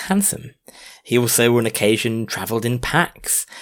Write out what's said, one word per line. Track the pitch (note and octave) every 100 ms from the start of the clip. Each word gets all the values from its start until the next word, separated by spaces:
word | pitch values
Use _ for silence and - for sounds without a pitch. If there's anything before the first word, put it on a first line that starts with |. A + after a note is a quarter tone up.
| -
handsome. | G3 G3+ - B2 - - - - -
He | - A#2+
also, | A#2+ - A#2 A#2+
on | A2+
occasion, | - G#2 A2 A#2 A2+ A2
travelled | - G2 A2+ A#2
in | B2
packs, | - D#3 F3 - - - - -